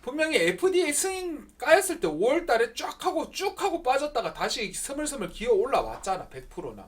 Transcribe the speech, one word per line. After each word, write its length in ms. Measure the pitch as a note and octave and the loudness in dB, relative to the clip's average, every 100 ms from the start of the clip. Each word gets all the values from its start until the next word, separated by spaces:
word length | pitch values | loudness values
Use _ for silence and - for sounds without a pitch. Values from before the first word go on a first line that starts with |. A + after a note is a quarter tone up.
분명히 360 | - D4 D#4 C4+ | -6 -2 2 4
에프디에이 560 | E3+ F3+ F#4 F4+ D#4+ | 2 2 2 4 2
승인 540 | D4 F#4+ F#4+ F4+ D4 - _ | 0 0 -2 -6 -8 -12 _
까였을 420 | C4+ E4 F#4+ E4 | 6 6 6 -2
때 80 | E3+ | -2
오월 380 | D3+ A3 D#4+ - | 0 2 2 2
달에 280 | A#3 A#3 - | 2 2 -2
쫙 280 | - - | -8 -2
하고 280 | F#4 D#4+ - | -2 0 -4
쭉 280 | - F#4+ F#4 | -4 -6 -2
하고 200 | F#4+ E4 | -2 0
빠졌다가 520 | B3 C#4 D4 B3 E3+ E3 | 2 2 2 -2 -4 -4
다시 360 | F#3+ C4 G#3 | -4 -2 -6
스물스물 580 | - - C#4+ D4+ C#4 F3 | -6 -8 -4 -4 -6 -8
기어 220 | - A3+ | -6 2
올라왔잖아, 800 | G#3 A#3+ C4 - A2+ - F#3 - | 2 4 0 0 -8 -6 -6 -6
백 180 | C3+ - | -14 -14
프로 280 | - C#3+ | -12 -12
나. 120 | G#2 | -12